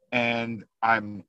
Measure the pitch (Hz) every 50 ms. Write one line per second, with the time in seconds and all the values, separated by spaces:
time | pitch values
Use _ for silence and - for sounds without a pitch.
0 | _ - - 123 120 117 117 117 117 113 117 107 - _ _ - - 113 113 110
1 | 107 104 104 101 -